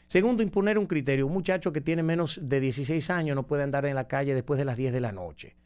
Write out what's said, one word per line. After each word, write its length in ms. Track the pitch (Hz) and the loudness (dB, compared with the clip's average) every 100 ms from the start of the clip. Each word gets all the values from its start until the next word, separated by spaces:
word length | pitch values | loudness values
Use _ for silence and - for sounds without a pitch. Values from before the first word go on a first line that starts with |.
| - | 0
Segundo, 340 | 185 226 233 | 4 4 2
imponer 380 | 208 196 202 214 | 2 2 2 2
un 80 | 196 | 2
criterio. 400 | 156 135 135 135 | -2 2 2 2
Un 60 | |
muchacho 380 | 190 175 185 180 | 0 0 0 0
que 100 | 151 | -2
tiene 200 | 156 165 | 0 0
menos 380 | 160 165 160 - | 2 2 0 -4
de 180 | 139 139 | -2 0
dieciséis 520 | 131 123 135 165 - | 0 -2 -2 -2 0
años 240 | 180 156 139 | 0 0 -2
no 100 | 131 | 0
puede 160 | 143 | -2
andar 240 | 143 139 143 | 0 0 -2
en 80 | |
la 140 | 135 123 | -2 -2
calle 260 | 139 139 | -2 0
después 240 | 131 123 139 | -2 0 0
de 80 | 139 | 0
las 120 | 120 | -2
diez 140 | 131 | -2
de 100 | 127 | 0
la 100 | 120 | -2
noche. 440 | 98 87 73 - _ | -6 -10 -14 -20 _